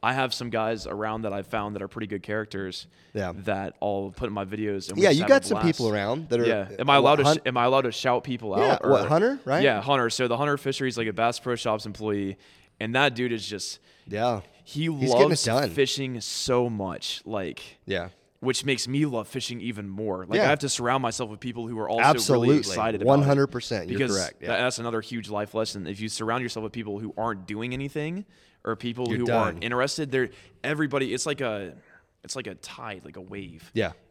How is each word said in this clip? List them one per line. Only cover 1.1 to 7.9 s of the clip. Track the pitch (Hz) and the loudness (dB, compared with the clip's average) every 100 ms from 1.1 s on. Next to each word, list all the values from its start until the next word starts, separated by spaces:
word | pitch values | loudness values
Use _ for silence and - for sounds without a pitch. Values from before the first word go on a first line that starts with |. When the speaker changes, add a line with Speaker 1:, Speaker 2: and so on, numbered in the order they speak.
| 110 | -4
Speaker 1:
that | 110 | -4
I've | 101 92 | -6 -4
found | 113 104 | -4 -4
that | 104 | -6
are | 98 | -8
pretty | - 107 | -8 -6
good | 101 | -6
characters | - 107 107 98 98 90 - _ _ | -4 -6 -4 -6 -8 -8 -14 _ _
Speaker 2:
Yeah. | 107 92 90 | -4 -4 -4
Speaker 1:
that | 98 98 98 - | -4 -4 -4 -4
I'll | 104 101 98 | -2 -2 -4
put | 90 127 | -6 -6
in | |
my | 104 | -4
videos. | 98 107 107 98 95 | -6 -4 -4 -4 -4
And | 101 | 2
we | |
Speaker 2:
Yeah, | 190 | 6
Speaker 1:
just | 151 | 6
Speaker 2:
you | |
Speaker 1:
have | 208 | 6
Speaker 2:
got | 277 | 4
Speaker 1:
a | - | 4
Speaker 2:
some | - | 0
people | 170 151 117 | 2 2 2
Speaker 1:
blast. | |
Speaker 2:
around | 104 101 135 156 | 2 0 -2 0
that | 120 | 2
are, | 117 | 4
Speaker 1:
Yeah. | 110 98 101 | 2 -2 -4
Am | 135 | 4
I | 143 | 6
Speaker 2:
uh, | |
Speaker 1:
allowed | 131 147 | 8 6
to? | |
Speaker 2:
Hun- | 139 156 | 6 4
Speaker 1:
Sh-, | 131 | 2
am | 127 | 2
I | |
allowed | 120 135 | 4 4
to | 127 | 2